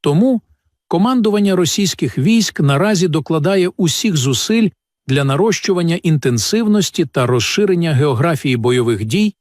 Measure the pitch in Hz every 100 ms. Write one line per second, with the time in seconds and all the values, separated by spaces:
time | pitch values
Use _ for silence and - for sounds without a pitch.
0 | - 147 247 240 _ _ _ _ _ 170
1 | 214 254 220 208 202 185 170 - 196 -
2 | 143 - 143 226 202 - 147 139 202 202
3 | 180 156 143 160 156 196 180 - 175 -
4 | 233 160 127 127 - 226 214 - _ _
5 | - 135 139 139 214 196 - 180 170 170
6 | 175 151 131 120 - 214 220 208 180 -
7 | 156 - 123 123 110 - 202 180 165 139
8 | 147 117 165 151 143 123 113 123 117 110
9 | 110 160 214 -